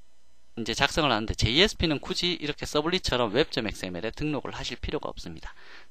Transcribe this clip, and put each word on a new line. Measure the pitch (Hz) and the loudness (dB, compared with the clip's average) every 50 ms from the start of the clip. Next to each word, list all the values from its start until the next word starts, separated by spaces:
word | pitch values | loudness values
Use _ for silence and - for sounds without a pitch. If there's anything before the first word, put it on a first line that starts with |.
| - - - - - - - - - - - - | -14 -16 -16 -16 -16 -16 -16 -16 -16 -12 -8 -6
이제 | 110 117 113 | -4 -2 2
작성을 | - 139 139 - 170 156 139 | 4 4 4 4 4 4 4
하는데, | 117 107 113 104 95 | 4 4 2 0 0
제이에스피는 | - 110 110 120 156 196 220 - - 180 165 147 131 | 2 2 4 6 6 6 6 4 2 2 2 2 0
굳이 | - - 185 - 175 180 175 | -2 -4 -2 0 0 0 0
이렇게 | - 147 147 147 - 131 | 0 -2 -4 -4 -4 -4
서블릿처럼 | - - 147 151 165 180 185 - - 131 123 120 107 95 | 0 0 2 2 2 2 2 2 2 2 4 4 4 4
웹 | 127 160 - | 4 2 4
점 | - 135 113 98 | 2 -2 -2 -2
엑스엠엘에 | 87 - - 92 90 87 98 113 | -4 -4 -6 -6 -4 -4 -4 -4
등록을 | - - 151 151 147 123 - - | -4 -2 -2 -2 -2 -2 -4 -4
하실 | 98 - 135 - 123 - | -6 -6 -6 -6 -6 -6
필요가 | - - - 147 - - | -4 -4 -4 -4 -4 -6
없습니다. | - - - 90 82 - - - - - - - - - - - | -8 -8 -10 -10 -10 -10 -10 -12 -12 -12 -14 -14 -14 -14 -14 -2